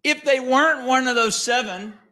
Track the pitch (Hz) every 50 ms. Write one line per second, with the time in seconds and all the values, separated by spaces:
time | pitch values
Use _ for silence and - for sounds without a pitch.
0 | - 294 302 302 - 277 269 262 254 254 254 269 302 320 311 269 254 254 254 262
1 | 254 254 240 233 233 220 - - - 247 247 247 233 214 180 185 208 214 214 -
2 | _ _